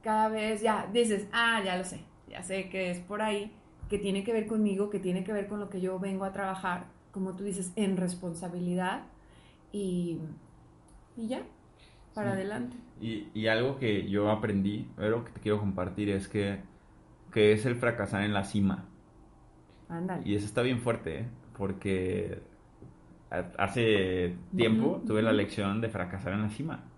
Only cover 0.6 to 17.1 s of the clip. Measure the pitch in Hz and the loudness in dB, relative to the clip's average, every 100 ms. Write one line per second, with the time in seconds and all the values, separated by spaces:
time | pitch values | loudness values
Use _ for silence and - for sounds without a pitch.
0.6 | 220 208 - 220 226 202 196 233 233 226 | 2 0 2 2 4 2 0 2 2 2
1.6 | 190 185 185 - - - - - 180 190 | 0 -2 -2 -10 -16 -20 -16 -14 -4 -4
2.6 | 185 190 185 180 180 208 220 208 208 - | -4 -4 -2 -4 -6 -2 0 0 -4 -12
3.6 | - - - 202 196 196 196 226 214 220 | -20 -14 -4 -2 0 0 2 0 2 2
4.6 | 208 190 208 208 185 180 185 214 202 208 | 2 2 0 0 0 -2 0 -2 -4 -6
5.6 | 196 190 185 185 196 190 190 196 196 185 | -6 -4 -2 -2 -2 -2 -4 -4 -4 -2
6.6 | 190 175 - - - 196 185 180 202 185 | -4 -4 -8 -20 -14 -6 -6 -4 -6 -4
7.6 | 180 - 202 185 180 180 180 165 180 175 | -6 0 0 2 0 -4 -8 -6 -8 -4
8.6 | 180 175 185 247 - - - - - - | -2 0 0 -2 -8 -20 -20 -20 -20 -20
9.6 | - 202 190 180 175 156 156 - - - | -10 -6 -2 -2 -2 -4 -8 -12 -18 -20
10.6 | - - - - - - 220 254 - - | -20 -20 -20 -20 -20 -10 -6 -6 -8 -18
11.6 | - - - - - 214 202 190 196 226 | -20 -20 -20 -20 -14 -4 -2 0 -2 -4
12.6 | 247 - - - 113 107 - 107 110 110 | -8 -10 -18 -8 -6 -6 -6 -2 2 4
13.6 | 127 139 120 104 98 101 104 107 110 98 | 2 2 2 2 2 2 4 2 2 2
14.6 | 98 104 - - 104 117 117 - 110 104 | 2 0 -6 -2 0 0 -2 -6 0 2
15.6 | 101 92 90 92 101 98 98 107 101 98 | 2 0 -2 0 0 0 0 0 0 -2
16.6 | - - - - - | -8 -20 -20 -20 -20